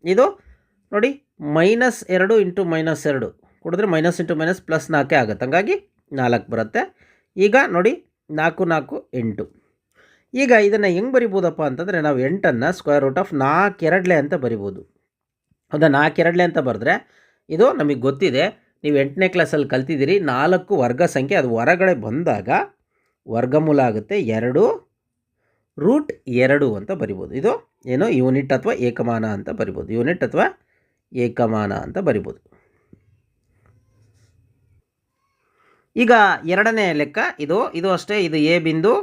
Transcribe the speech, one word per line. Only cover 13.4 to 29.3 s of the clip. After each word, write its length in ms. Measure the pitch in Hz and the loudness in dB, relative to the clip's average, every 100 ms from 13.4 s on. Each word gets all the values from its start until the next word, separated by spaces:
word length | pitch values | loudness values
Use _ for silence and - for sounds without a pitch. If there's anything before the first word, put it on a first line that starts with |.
| 135 160 202 196 | 2 2 0 0
ಎರಡ್ಲೆ 300 | 160 185 180 | 0 0 2
ಅಂತ 200 | 165 139 | 0 0
ಬರಿಬೋದು. 480 | 175 123 113 98 92 - _ _ _ _ _ _ _ _ | -4 -4 -4 -6 -10 -20 _ _ _ _ _ _ _ _
ಹೌದಾ? 160 | 151 156 | 2 4
ನಾಲ್ಕು 320 | 139 156 151 | 4 2 2
ಎರಡ್ಲೆ 240 | 170 175 175 | 2 2 2
ಅಂತ 100 | 160 | 0
ಬರೆದ್ರೆ, 360 | 127 104 123 208 - _ _ _ _ | -2 -2 -2 -2 -4 _ _ _ _
ಇದು 240 | 160 254 | 2 2
ನಮಗೆ 280 | 294 147 131 131 | 2 -2 0 -2
ಗೊತ್ತಿದೆ. 380 | 139 185 131 185 - _ _ | 0 0 0 -2 -4 _ _
ನೀವು 120 | 151 143 | 0 0
ಎಂಟನೇ 320 | 139 139 185 | 0 0 0
ಕ್ಲಾಸಲ್ಲಿ 400 | 175 160 156 139 | 2 0 0 0
ಕಲ್ತಿದ್ದೀರಿ, 520 | 131 135 151 135 202 | -2 -2 -2 2 2
ನಾಲ್ಕು 520 | 156 123 156 185 - 190 | 0 0 2 0 0 0
ವರ್ಗ 260 | 120 123 | 0 0
ಸಂಖ್ಯೆ, 340 | 175 139 135 190 | 0 0 0 0
ಅದು 120 | 131 | 0
ಹೊರಗಡೆ 460 | 113 123 175 190 | 0 2 2 2
ಬಂದಾಗ 540 | 156 107 127 170 107 98 175 403 _ _ _ _ _ - | 0 -4 -4 -2 -2 0 -2 -2 _ _ _ _ _ -6
ವರ್ಗಮೂಲ 520 | 113 127 147 156 143 | -4 0 0 2 2
ಆಗುತ್ತೆ, 380 | 123 107 104 208 | 2 -2 -4 -4
ಎರಡು 440 | 120 110 120 139 233 440 _ _ _ _ _ _ _ _ _ - | -2 -2 0 2 2 0 _ _ _ _ _ _ _ _ _ -2
ರೂಟ್ 340 | 160 285 302 - - | 0 0 -2 -12 -4
ಎರಡು 460 | 120 131 143 139 | 0 2 2 2
ಅಂತ 180 | 104 101 185 | -2 -8 -6
ಬರಿಬೋದು. 320 | 110 95 92 | -6 -8 -8
ಇದು 160 | 127 196 453 _ _ 131 | -4 -2 -4 _ _ -4
ಏನು, 200 | 127 220 135 | -2 0 2
ಯೂನಿಟ್ 320 | 127 135 135 | 2 0 0
ಅಥವಾ 200 | 135 208 - 123 | -2 -2 -2 -4
ಏಕಮಾನ 360 | 120 117 113 110 | -2 -4 -2 -4